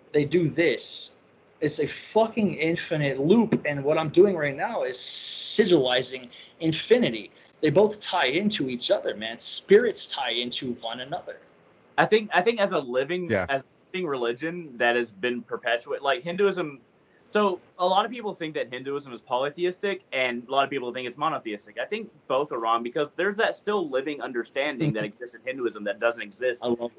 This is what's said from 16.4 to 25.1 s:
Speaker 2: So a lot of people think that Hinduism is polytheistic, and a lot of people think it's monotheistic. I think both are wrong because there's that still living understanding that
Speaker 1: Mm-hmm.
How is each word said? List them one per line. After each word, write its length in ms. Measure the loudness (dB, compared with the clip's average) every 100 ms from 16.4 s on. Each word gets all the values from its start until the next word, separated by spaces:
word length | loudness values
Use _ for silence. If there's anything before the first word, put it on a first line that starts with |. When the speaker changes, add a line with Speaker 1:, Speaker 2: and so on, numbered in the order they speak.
| 0 0 -6 -8 _ _ _ _ _
Speaker 2:
So 320 | 0 0 0 -10 -2
a 60 | 2
lot 180 | 2 2
of 60 |
people 220 | -4 -8
think 220 | -6 -6 -6
that 140 | -6
Hinduism 400 | -6 -6 -8 -8
is 80 | -14
polytheistic, 840 | -4 -2 -2 -2 -4 -2 -6 -6 -6
and 340 | -2 -2 -2 -4
a 40 |
lot 120 | -4
of 60 | -2
people 220 | -6 -6
think 160 | -6 -8
it's 100 | -4
monotheistic. 600 | -4 -4 -8 -10 -10 -10
I 60 | -8
think 240 | -8 -10 _ -4
both 240 | -2 -2
are 80 | -4
wrong 220 | 0 0
because 260 | -2 -4 -4 -2
there's 220 | -2 0
that 180 | -2 -2
still 340 | -4 -2 0
living 320 | -2 -2 -6
understanding 680 | -6 -6 -6 -4 -4 0 -2
that 60 | 0
Speaker 1:
Mm-hmm. 40 | -4